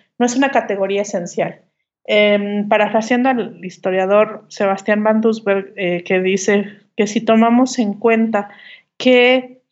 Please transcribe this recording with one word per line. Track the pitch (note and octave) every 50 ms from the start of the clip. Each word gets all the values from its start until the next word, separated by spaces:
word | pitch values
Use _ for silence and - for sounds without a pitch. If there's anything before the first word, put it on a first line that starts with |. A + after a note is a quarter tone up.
| _ _ _ -
no | A#3+
es | A#3+ A#3+
una | B3+ C#4+ C4+
categoría | C#4 B3 - - G3+ G3 F#3+ F#3+ G3 G3+ G3+
esencial. | G3+ - F#3+ F3 E3+ - - E3+ E3+ - - _ _ _ _ _ _ _ _ _
Em, | - G#3+ G#3+ G#3 G#3 G#3 G3+ G3+ G3+ G#3 G#3 G3+ G#3
parafraseando | A3 G#3 G#3 G#3 G#3 A3 A3 - B3 B3 B3 C4+
al | C4 A#3 G3+ - - - F#3+
historiador | F3+ - - - F#3+ F#3 F#3+ F#3+ F#3+ G3+ G#3 A3 A3 G#3+ F#3 - _
Sebastián | - - G#3 G3 F#3+ G3 - - G#3 G#3 G#3+
Van | G#3+ A3 A3
Doesburg, | A3 A3+ A3 A3 - G3+ G3 G3 F#3+ - -
eh, | - G3 F3 F3 F3 F3
que | - F#3+ F#3
dice | F#3 F#3 G3 F#3+ - G#3+ G3+ G3+ G3+ - - - _ _ _
que | - G3+
si | G3+ - A#3
tomamos | A3+ A3 A3+ A3+ A3+ A#3 A#3 B3 C4 B3+ - -
en | A3+ G3+ G3+
cuenta | - - A#3 A3+ A3+ A3+ A3+ A3 G3+ G3+ - - - - - - - _ _ _
que | - - B3+ B3+ B3 B3 B3 B3+ C4 B3+ - - - _ _